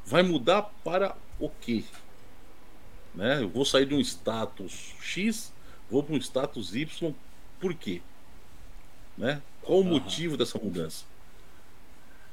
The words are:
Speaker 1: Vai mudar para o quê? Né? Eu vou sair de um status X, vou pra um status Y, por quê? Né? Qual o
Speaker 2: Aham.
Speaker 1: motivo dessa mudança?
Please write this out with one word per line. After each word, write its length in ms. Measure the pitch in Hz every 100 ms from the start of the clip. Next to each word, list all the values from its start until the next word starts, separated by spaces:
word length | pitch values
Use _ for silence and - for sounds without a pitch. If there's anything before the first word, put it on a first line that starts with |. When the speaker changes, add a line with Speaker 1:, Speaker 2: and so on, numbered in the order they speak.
| -
Speaker 1:
Vai 180 | 156
mudar 400 | 185 151 120 202 - -
para 320 | 160 185 190 - - -
o 100 | 151
quê? 360 | - - 110 - - - - - - - - - - - - -
Né? 280 | 82 110 147
Eu 80 | 98
vou 160 | 120 139
sair 200 | 135 135
de 80 | 143
um 40 |
status 960 | 127 - - 113 107 - 95 - - -
X, 520 | - 170 220 214 - - - - -
vou 140 | 131
pra 100 | 143 143
um 20 |
status 580 | - 127 143 123 104 110
Y, 380 | 156 - 165 135 - - - -
por 140 | 185
quê? 280 | 160 - 87 - - - - - - - - - - - -
Né? 240 | 117 147 - -
Qual 180 | - 180
o 40 | 185
Speaker 2:
Aham. 380 | 151 - -
Speaker 1:
motivo 140 | 165 131
dessa 200 | 120 -
mudança? 460 | 101 87 80 - - - - - - - - - - - - - -